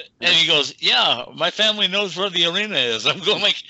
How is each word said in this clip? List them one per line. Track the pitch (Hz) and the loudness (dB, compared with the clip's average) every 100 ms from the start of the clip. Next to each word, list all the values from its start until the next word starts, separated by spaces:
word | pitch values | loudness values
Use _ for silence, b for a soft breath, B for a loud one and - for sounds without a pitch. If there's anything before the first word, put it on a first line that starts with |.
| - - | -12 -4
and | 170 170 | 2 4
he | 160 | 4
goes, | 151 135 - | 2 0 -2
"Yeah, | 170 247 180 123 123 | 0 2 2 0 -6
my | 139 170 | -4 -2
family | - 214 214 190 | 0 0 0 -2
knows | 202 202 165 | -2 -2 -4
where | 202 | -4
the | 175 170 | 0 0
arena | 185 214 156 | 0 -2 -2
is." | 120 113 135 | 0 0 -2
<laughs> | |
I'm | 180 | 0
going, | 185 180 | 0 0
like, | 202 - | 0 -2